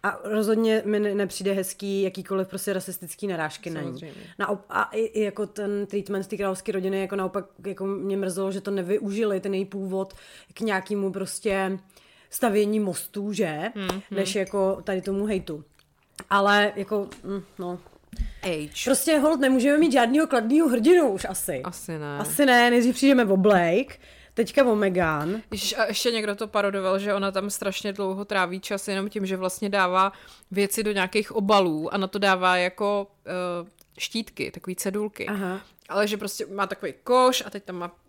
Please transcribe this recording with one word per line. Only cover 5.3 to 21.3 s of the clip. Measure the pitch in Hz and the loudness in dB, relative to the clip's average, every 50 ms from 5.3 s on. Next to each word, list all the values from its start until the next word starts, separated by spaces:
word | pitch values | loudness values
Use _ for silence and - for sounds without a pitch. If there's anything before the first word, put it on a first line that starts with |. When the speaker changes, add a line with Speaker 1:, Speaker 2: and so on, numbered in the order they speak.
| 202 - 208 | -2 -4 -6
Speaker 1:
ten | 190 - - 202 196 208 202 202 | -6 -6 -6 -6 -4 -4 -4 -4
treatment | 196 - 202 196 - 202 196 196 - | -4 -4 -6 -4 -2 -4 -6 -4 -6
té | 220 | -6
královské | 202 202 196 190 185 - - | -4 -4 -4 -4 -4 -6 -4
rodiny, | 185 190 185 190 196 196 | -4 -2 -2 -2 -2 -2
jako | 190 185 202 | -4 -4 -4
naopak, | 202 190 185 - 202 185 - _ - - | -4 -4 -4 -4 -6 -8 -8 _ -12 -10
jako | 202 190 - 196 | -10 -8 -6 -4
mě | 196 - - 180 196 196 | -4 -4 -4 -4 -2 -2
mrzelo, | 196 196 185 175 190 196 190 | -2 -2 -4 -2 -2 -4 -4
že | 185 196 | -4 -4
to | - 202 | -4 -4
nevyužili, | 202 196 175 175 202 208 208 202 196 214 226 208 196 190 | -4 -4 0 0 -2 -2 0 -2 -2 0 0 0 0 -2
ten | 185 202 196 | -2 -2 -2
její | 190 196 | -2 -4
původ | 190 - 202 190 190 190 190 190 190 - - - - - - - _ - | -4 -6 -8 -6 -4 -4 -4 -4 -6 -10 -20 -20 -20 -20 -20 -20 _ -10
k | - | -4
nějakému | 233 220 202 190 185 - 208 202 196 196 | -2 0 0 -2 -2 -2 -4 -2 -2 -2
prostě | 185 196 190 185 - - - 220 196 190 190 190 190 190 - _ _ - _ _ _ _ _ _ | -2 -4 -8 -8 -8 -4 -2 -2 0 0 0 -2 -4 -6 -8 _ _ -20 _ _ _ _ _ _
stavění | - - - 233 196 214 208 208 214 214 | -4 0 0 2 4 2 2 2 2 0
mostů, | 208 190 180 - - - - 202 196 208 | 0 0 -2 -6 -8 -8 -8 -6 -6 -4
že? | 202 202 208 165 151 151 170 226 233 | -2 -2 -2 0 0 -4 -4 -4 -6
Speaker 2:
Hmm, | 208 190 185 | -6 -6 -4
hmm. | 180 196 - - | -6 -6 -8 -6
Speaker 1:
Než | 196 196 196 190 190 | -4 -2 -2 -2 -2
jako | 208 220 214 - 202 190 190 190 - - | -2 -4 -2 -2 0 0 0 0 -2 -4
tady | - 196 185 | -4 -4 -4
tomu | 180 202 196 196 202 | -4 -4 -4 -2 -2
hejtu. | 214 208 185 185 - 156 151 151 _ _ _ _ _ _ _ _ _ _ - - _ | -2 -2 -4 -4 -6 -12 -12 -12 _ _ _ _ _ _ _ _ _ _ -20 -2 _
Ale | 202 202 196 202 202 208 208 208 208 | 2 4 6 6 6 6 4 4 0
jako, | 208 - - 214 208 - - - - - | -4 -6 -2 -2 -2 -2 -4 -10 -14 -10
mm, | 95 98 98 92 - _ - | -8 -8 -8 -8 -12 _ -10
no, | 92 - 180 180 - - _ - _ _ - - - - - - | -8 -8 -8 -10 -12 -20 _ -20 _ _ -6 -6 -6 -6 -6 -8
Speaker 2:
Age. | - 185 170 156 151 151 - - - | -6 -6 -4 -4 -6 -8 -8 -6 0
Speaker 1:
Prostě, | 254 277 285 - 339 311 294 | 0 2 2 2 2 2 4
hold, | 262 302 320 254 | 4 4 2 4
nemůžeme | 269 262 262 254 226 285 285 302 | 4 4 4 4 4 4 4 4
mít | 330 320 | 4 4
žádnýho | 240 277 240 233 262 302 320 | 6 4 4 6 4 2 2
kladnýho | - 277 240 214 226 269 311 330 277 | 4 2 0 2 4 4 4 4 4
hrdinu | 240 240 214 294 359 359 311 247 | 2 4 6 8 8 8 6 4
už | 190 185 - | 0 -2 -4
asi. | - | -6